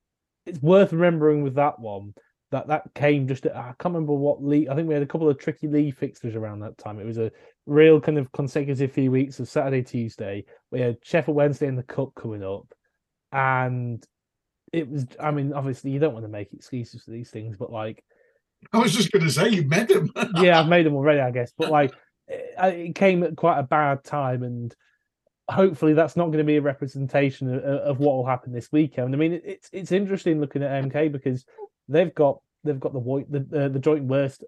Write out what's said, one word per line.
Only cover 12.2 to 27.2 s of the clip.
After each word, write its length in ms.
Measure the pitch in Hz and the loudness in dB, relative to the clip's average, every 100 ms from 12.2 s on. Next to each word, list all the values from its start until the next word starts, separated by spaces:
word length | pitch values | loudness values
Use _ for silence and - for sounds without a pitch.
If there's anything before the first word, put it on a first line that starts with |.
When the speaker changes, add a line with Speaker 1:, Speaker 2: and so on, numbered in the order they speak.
| 117 107 | -12 -10
Speaker 1:
up. 240 | 95 98 - _ _ _ _ _ _ | -8 -10 -12 _ _ _ _ _ _
And 760 | 135 135 131 127 123 120 113 - _ _ _ _ _ _ | -2 0 0 0 -4 -6 -8 -14 _ _ _ _ _ _
it 160 | 165 143 | -6 -6
was, 160 | 147 127 - | -6 -8 -6
I 120 | 151 | -4
mean, 220 | 147 139 | -2 -4
obviously 380 | 143 135 131 139 | -4 -6 -6 -6
you 80 | 139 | -2
don't 140 | 151 | -2
wanna 140 | 113 110 | -2 -10
make 260 | 104 101 | -12 -12
excuses 500 | - - 127 117 123 | -16 -12 -10 -10 -14
for 80 | - | -16
these 180 | 113 117 | -16 -14
things, 280 | 113 110 104 | -12 -12 -10
but, 140 | 120 | -10
like, 320 | 113 110 107 _ _ _ _ _ _ - | -8 -8 -10 _ _ _ _ _ _ -2
Speaker 2:
I 40 | 220 | 2
was 140 | 240 | 2
just 180 | 247 196 | 2 2
gonna 180 | 202 165 | 2 2
say, 200 | 135 214 | 2 2
you 140 | 202 | 2
made 240 | 135 165 - | 2 2 4
them. 240 | 381 - - | 2 2 -4
<laughs> 180 | 233 170 | -2 4
Speaker 1:
Yeah, 180 | 180 165 | 6 6
I've 80 | 156 | 6
made 160 | 175 156 | 4 4
them 100 | 143 | 2
already, 260 | 143 147 | 2 2
I 100 | 127 | 2
guess. 220 | 123 120 - | -2 -4 -4
But, 140 | 160 | 0
like, 220 | 151 139 - _ _ - | 2 2 -2 _ _ -16
it, 260 | 160 - - | -14 -12 -2
it 380 | 190 175 170 156 | -2 -2 -6 2
came 280 | 196 180 | 2 4
at 120 | 170 156 | 0 0
quite 220 | - 156 | 2 2
a 40 | |
bad 400 | 131 156 147 139 | 2 2 2 0
time, 400 | - 147 131 127 | -4 -4 -2 -4
and 320 | 123 120 117 - _ _ _ _ _ _ - | -6 -8 -10 -14 _ _ _ _ _ _ -4
hopefully 440 | - 190 156 156 | 2 2 4 2
that's 220 | 151 156 170 | 4 2 0
not 140 | 170 | 0
gonna 120 | 156 | 0
be 140 | 151 151 | 2 2
a 40 | |
representation 920 | 143 131 139 135 135 143 | 0 -4 -8 -6 -2 0